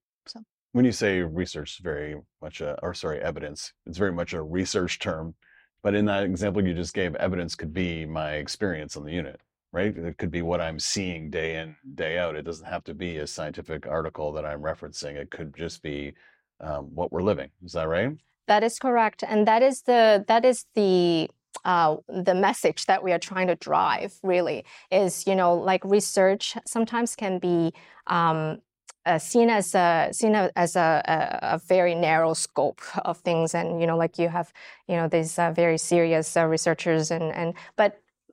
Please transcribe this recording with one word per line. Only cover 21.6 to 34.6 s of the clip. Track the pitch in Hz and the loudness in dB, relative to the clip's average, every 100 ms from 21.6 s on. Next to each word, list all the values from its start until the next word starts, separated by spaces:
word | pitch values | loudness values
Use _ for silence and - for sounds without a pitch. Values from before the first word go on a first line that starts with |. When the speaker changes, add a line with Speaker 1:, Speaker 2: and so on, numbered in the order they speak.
Speaker 1:
uh, | 175 180 160 156 - | 0 4 4 2 -4
the | 185 185 | -4 2
message | 185 233 269 240 - - | 4 2 2 0 0 0
that | 190 | 0
we | 185 | 2
are | 170 | 0
trying | - 185 185 | -2 -2 0
to | 165 | 0
drive, | - 151 175 120 202 - | 0 2 2 0 -4 -6
really, | 190 180 170 139 - - - | 0 2 2 -2 -8 -18 0
is, | 185 190 - - | 2 2 0 0
you | |
know, | 190 175 | 4 4
like, | 175 185 185 | 4 2 0
research | 190 202 202 - 190 208 - 233 - | 2 2 2 4 4 4 -2 -8 -8
sometimes | 233 226 233 240 - | -4 -2 -2 -2 -4
can | 202 185 | -4 -2
be, | 180 175 165 - - - - | 2 2 2 -2 -18 -16 -4
um, | 175 170 160 156 156 _ _ _ - - | 2 2 2 -2 -6 _ _ _ -8 0
uh, | 165 | 0
seen | - 240 233 | 2 4 4
as | 220 180 | 4 2
a, | 190 175 165 - | 4 4 4 2
seen | - 220 | 2 2
a, | 214 185 - | 4 2 2
as | 170 185 | 0 4
a, | 160 156 - | 4 4 2
a, | 156 143 - - | 0 0 -2 -2
a | 160 | -2
very | - 185 180 | 2 4 4
narrow | 170 165 160 165 | 4 4 4 4
scope | 160 - - 143 - - 185 | 0 -4 0 0 -2 -10 -6
of | - 165 | -4 -4
things. | - 165 165 | 0 2 2
And, | 170 170 170 | 0 -2 0
you | 165 | 0
know, | 165 | 2
like, | 165 - | 0 0
you | 170 | -2
have, | 170 165 - | 0 -6 -10